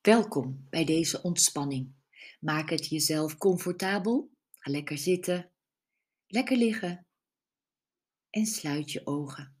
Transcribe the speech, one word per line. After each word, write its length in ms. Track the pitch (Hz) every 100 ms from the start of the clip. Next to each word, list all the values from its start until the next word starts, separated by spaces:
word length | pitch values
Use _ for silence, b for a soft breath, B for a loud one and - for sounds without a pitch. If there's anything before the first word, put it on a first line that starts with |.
Welkom 640 | - 233 208 147 131 135 -
bij 140 | 160
deze 380 | 156 160 165 -
ontspanning. 720 | 180 170 - - 143 135 131 - _ B B B
Maak 300 | 156 156 156
het 160 | 156 -
jezelf 500 | 160 151 156 156 -
comfortabel. 960 | 196 180 - 180 190 202 196 247 - _ _ -
Ga 120 | -
lekker 280 | 143 147 147
zitten, 540 | 180 180 180 180 175 _ _ _ _ _ _ _ _
lekker 300 | 214 262 254
liggen 500 | 233 214 180 175 _ _ _ _ _ _ _ _ _ _ _ _ _
en 160 | 214 214
sluit 460 | - 151 147 147
je 140 | - -
ogen. 500 | 147 143 - 143 _